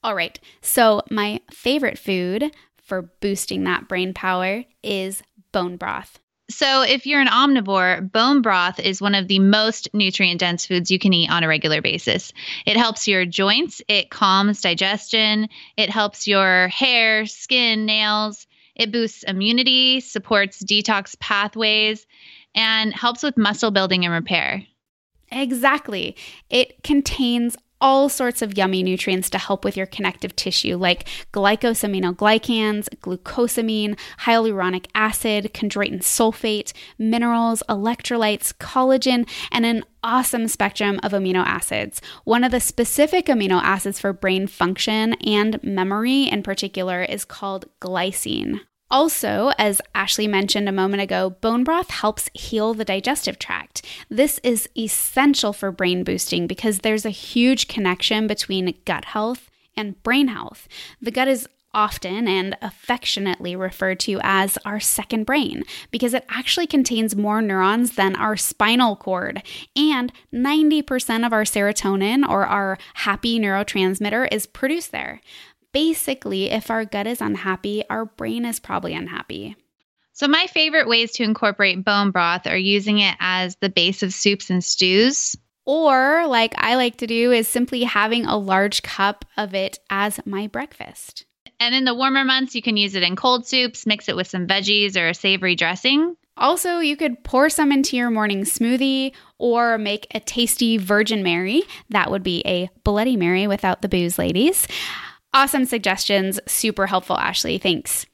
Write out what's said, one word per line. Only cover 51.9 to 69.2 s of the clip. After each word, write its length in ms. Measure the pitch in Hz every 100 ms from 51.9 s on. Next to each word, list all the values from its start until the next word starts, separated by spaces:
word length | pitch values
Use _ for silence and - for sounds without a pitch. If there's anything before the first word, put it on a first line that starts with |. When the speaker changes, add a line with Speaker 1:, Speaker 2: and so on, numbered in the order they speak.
Speaker 1:
helps 400 | - 214 214 -
heal 380 | - - 220 214
the 120 | 220
digestive 520 | 208 190 240 294 - 190
tract. 480 | - - 76 - - - -
This 300 | 214 294 -
is 240 | 254 226 - -
essential 760 | 220 - - 254 285 269 214
for 200 | 202 196
brain 320 | 175 180 180
boosting 420 | 180 180 - 175 175
because 320 | 196 220 190
there's 260 | 220 214
a 60 | 220
huge 560 | 196 - 240 247 262 -
connection 640 | - 190 185 - 214 214
between 500 | 208 - 190 180 -
gut 220 | - 165 -
health 440 | 214 220 254 _ _ _ -
and 240 | 208 -
brain 240 | - 262 269
health. 400 | 214 - - - - - -
The 80 | 233
gut 160 | 254 269
is 220 | 254 - _ _
often 540 | 214 214 - 180 196 233
and 280 | 190 190 185
affectionately 960 | 196 - - 240 - 208 196 - 180 180
referred 420 | 185 - 190 185
to 200 | - 190
as 340 | - 196 196 -
our 140 | 208 208
second 460 | - - - 226
brain 400 | 214 285 254 - - - -
because 240 | 226 247
it 100 | 247 -
actually 400 | 233 254 - 320
contains 480 | 294 254 226 220 202
more 260 | 208 214
neurons 540 | 220 190 185 226 240 -
than 180 | 190
our 220 | 190 214 208
spinal 580 | - - 208 240 240
cord, 480 | 202 - 185